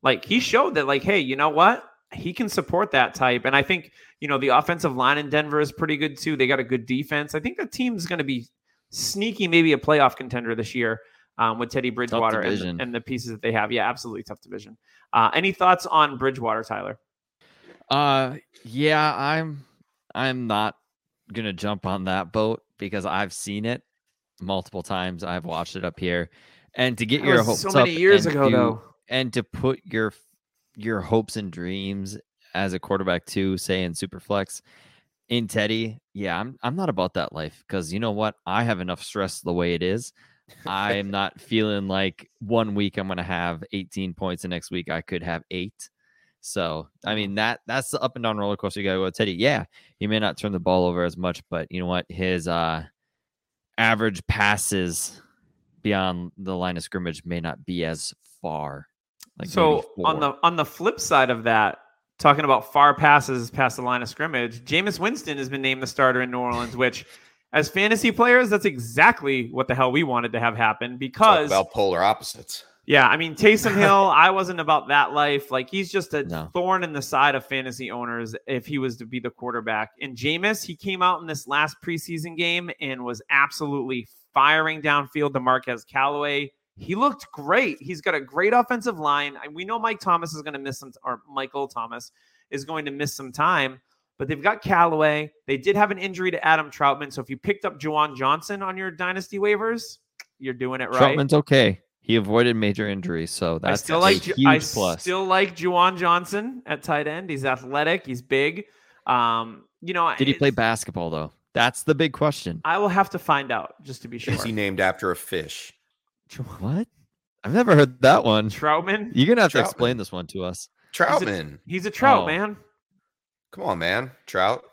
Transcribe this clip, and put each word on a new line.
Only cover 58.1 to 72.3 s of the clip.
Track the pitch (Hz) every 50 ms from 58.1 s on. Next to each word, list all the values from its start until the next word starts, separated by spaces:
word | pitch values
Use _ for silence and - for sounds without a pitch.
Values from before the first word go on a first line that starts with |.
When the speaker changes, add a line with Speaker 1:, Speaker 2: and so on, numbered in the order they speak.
| - _ _ _ _ _
Speaker 2:
far. | - 82 78 76 76 71 69 71 - _ _ _ _ _ _ - - _ _ -
Like, | - 175
Speaker 1:
So, | - 196 165 156 147 - - - -
Speaker 2:
maybe | 98 90
Speaker 1:
on | 156 156
Speaker 2:
four. | 151
Speaker 1:
the, | 147 139 139 -
on | 170 170 175
the | 160 143
flip | - - - 170 220 - -
side | - - 160 135 131 123
of | 123 113 110
that, | 117 113 110 104 95 - - _ _ _ _ _ _ _ -
talking | - 147 143 151 151
about | 139 131 110 - -
far | - 143 143 147 139
passes | - 156 147 147 143 135 143 131 123 117 117
past | - 143 131 120 -
the | -
line | 123 123 123 123
of | 120 110
scrimmage, | - - 151 165 147 123 120 117 117 117 123
Jameis | - 147 175 196 208 - -
Winston | 185 226 285 - - 156 143 139
has | 131 131
been | 139 135
named | 135 131 131 131
the | 131
starter | 123 - - 135 127 123 127
in | 127 127
New | 123 123
Orleans, | 123 123 120 120 120 113 123
which, | 123 127 123 - - - - - - _ _ _ _ _ -
as | - 151 151 151
fantasy | - 190 202 214 226 214 247 233
players, | 226 233 233 247 247 254 247 196
that's | 208 202 208
exactly | 196 139 123 113 113 117 139 170 240 233 - 147 139 135 127 113 120
what | 120 127 127 -
the | 123
hell | 131 131 127
we | 127 156
wanted | 165 135 123 120 120 117
to | 113 113
have | 117 117 107
happen | 113 113 110 107 - 120 123
Speaker 3:
Talk | 127 127
Speaker 1:
because | 135 123 - - 220 220 190 160 147 -
Speaker 3:
about | 95 95 95 -
polar | - 117 101 95 90 85
opposites. | 95 104 110 - - -